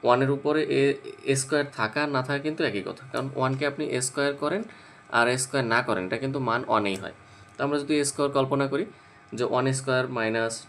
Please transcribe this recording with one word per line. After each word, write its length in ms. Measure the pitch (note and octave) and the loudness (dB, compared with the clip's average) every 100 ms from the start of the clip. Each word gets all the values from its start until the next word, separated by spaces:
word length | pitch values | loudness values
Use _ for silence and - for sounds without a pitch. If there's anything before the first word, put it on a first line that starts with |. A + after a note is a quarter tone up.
ওয়ানের 260 | B2 B2 C3+ C#3 | 6 6 6 2
উপরে 240 | D3 D#3 D3+ C#3 | 2 0 2 2
এ, 20 | C#3 C#3 - - - | 2 0 -6 -10 -2
এ 20 | C3+ | 0
স্কয়ার 220 | C3+ D3+ C#3+ - | 2 0 0 -2
থাকা 240 | A2 D3+ D3 | -2 -2 -2
না 60 | C#3 C3 | -2 0
থাকা 140 | C#3 D3+ | -2 -2
কিন্তু 140 | D#3 D#3 | 0 -2
একই 140 | G#2 - | -2 -6
কথা, 140 | - - | -10 -8
কারণ 140 | A#2+ C3+ C3+ | -6 -4 -2
ওয়ানকে 260 | C3 C3+ C#3+ | 0 0 -2
আপনি 140 | C#3 D3+ B2+ | -2 -4 -2
এ 20 | B2 | -2
স্কয়ার 260 | - C#3+ C#3+ | 0 -2 0
করেন 200 | D3+ F#3 A3+ - - - - A#2 | -2 -2 -6 -14 -20 -20 -2 2
আর 80 | A#2 | 4
এ 20 | B2+ | 2
স্কয়ার 200 | - C#3 A#2+ | 0 -2 2
না 40 | A2+ B2 | 2 2
করেন, 140 | G2+ F#2 | 0 0
এটা 100 | A2+ | -2
কিন্তু 140 | C3+ C#3 B2 | -2 -2 0
মান 120 | A#2 B2+ | 0 2
ওয়ানেই 260 | A2+ G2+ F#2+ | 0 2 -2
হয়। 120 | F#2+ - - - - | -6 -12 -20 -20 -20
তো 60 | - C#3 | -4 -2
আমরা 100 | C#3+ | 0
যদি 120 | C#3+ D3+ | 2 2
এ 20 | C#3 | 2
স্কয়ার 200 | - C#3+ C#3 | 0 2 2
কল্পনা 280 | C3 C#3 C#3 | 2 2 0
করি 120 | C#3 G#3+ - - - - A2+ | 0 -4 -10 -20 -20 -14 -4
যে 60 | A#2+ | 0
ওয়ান 140 | B2 C3 C3 | 2 2 0
স্কয়ার 260 | - B2+ C3 B2 | 0 0 0 -2
মাইনাস 360 | A2 A2+ A2+ A2+ | 0 0 -2 -4